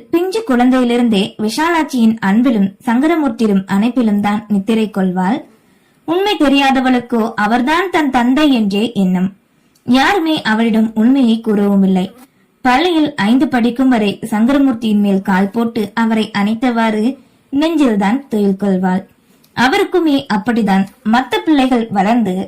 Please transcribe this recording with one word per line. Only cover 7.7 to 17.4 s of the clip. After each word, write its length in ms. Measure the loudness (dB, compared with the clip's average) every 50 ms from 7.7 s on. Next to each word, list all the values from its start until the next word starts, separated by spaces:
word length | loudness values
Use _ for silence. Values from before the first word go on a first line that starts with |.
| 0 -2 -2 -2
தன் 220 | -2 -2 -2 0
தந்தை 340 | 0 0 0 2 2 2 2 2 2
என்றே 300 | 2 0 0 -2 -2 -2 -2 -2
எண்ணம். 360 | -2 0 0 0 0 -2 -4 -6 -10 _ _ _ _ _ _ _ _ _
யாருமே 500 | 0 2 2 2 2 0 0 0 0 -2 -2
அவளிடம் 480 | -2 -2 0 0 0 2 2 2 0 0 0
உண்மையை 420 | 2 2 4 4 4 4 2 2 0
கூறவும் 460 | 0 -2 0 0 2 2 2 2 2
இல்லை. 220 | 2 2 0 -2 -4 -8 -16 -20 _ _ _ _ _ _ _ 0
பள்ளியில் 440 | 2 2 2 2 2 2 0 0 0 -2 -2
ஐந்து 240 | 0 2 2 2 2 0
படிக்கும் 440 | 0 0 0 0 0 0 2 2
வரை 200 | 2 2 0 0 -2 -4 -6
சங்கரமூர்த்தியின் 800 | -4 -2 0 2 2 2 2 2 2 0 -2 -2 0 0 2
மேல் 200 | 2 2 0 0
கால் 300 | 0 0 0 0 0 0
போட்டு 320 | -2 -4 -4 -2 -4 -4 -6 -4 -4
அவரை 320 | -2 -2 0 0 -2 -2 -4
அணைத்தவாறு 720 | -4 -4 -2 -2 -2 -2 -2 -2 -2 0 -2 0 0 -2 -2 -2 -4 -6 _ _ _ _